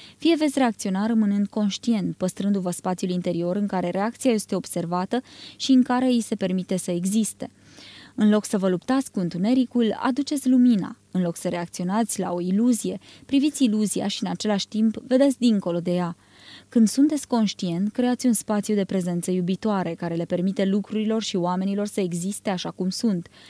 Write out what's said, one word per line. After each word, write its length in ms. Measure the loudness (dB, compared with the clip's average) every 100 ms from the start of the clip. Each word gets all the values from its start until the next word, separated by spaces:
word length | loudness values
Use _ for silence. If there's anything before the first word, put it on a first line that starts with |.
| -20 -2
fie 180 | 2 2
veți 200 | 2 2
reacționa 480 | 0 0 -2 -2 2
rămânând 400 | 2 2 2 0
conștient, 720 | 0 -2 -2 -2 0 -2 -2
păstrându-vă 540 | -4 -2 0 0 0
spațiul 400 | -4 -4 -2 -2
interior 460 | -2 -2 -2 -2 0
în 100 | -2
care 240 | -2 -2
reacția 400 | -2 -2 -2 0
este 240 | 0 0
observată 680 | -4 -4 -4 -4 -4 -2 -4 -6 -14 -20 -6
și 160 | 4
în 100 | 4
care 240 | 6 2 2
îi 140 | 2
se 140 | 0
permite 420 | -2 -2 -2 -2 -2
să 140 | -2
existe. 600 | -2 0 0 0 -4 -10 _ -20 -20 -20 -20 -12 0
În 120 | 4
loc 160 | 4
să 140 | 2 0
vă 100 | 0
luptați 420 | 0 0 -2 -2
cu 100 | -4
întunericul, 760 | -4 0 2 2 2 2 0 0
aduceți 480 | -2 -2 -2 -2 2
lumina. 480 | 6 6 4 0 -8 _
În 120 | -2
loc 140 | -2 -2
să 120 | -4
reacționați 720 | -4 -6 -6 -2 0 -2 -2
la 120 | -4
o 80 | -4
iluzie, 580 | 0 2 2 2 -2 -8 -12 -20 -2
priviți 380 | 0 2 2
iluzia 420 | 2 2 0 0 -4
și 160 | -4
în 60 | -4
același 380 | -4 -2 -2 -2
timp 280 | 0 0 0
vedeți 420 | 0 4 4 4
dincolo 420 | 2 2 0 -2
de 100 | 0
ea. 220 | 0 -2 -6 _ -20 -20 -20 -2
Când 200 | 4 4
sunteți 380 | 4 2 2 -2
conștient, 680 | 0 0 -2 -4 -2 -2
creați 340 | 0 0 0 2
un 60 |
spațiu 420 | 0 0 -2 0
de 100 | 0
prezență 460 | 0 -2 -2 -2 -2
iubitoare 640 | 0 0 -2 0 0 -2
care 200 | -4 -4
le 100 | -4
permite 400 | -2 0 0 0
lucrurilor 580 | 0 0 -2 -4 -2 -2
și 140 | -2 -2
oamenilor 500 | -2 -2 -2 -4 -4
să 140 | -4
existe 500 | -4 -4 -4 -6 -4
așa 200 | -4 -6
cum 180 | -6 -4
sunt. 380 | -2 -2 -2 -6 -16 -20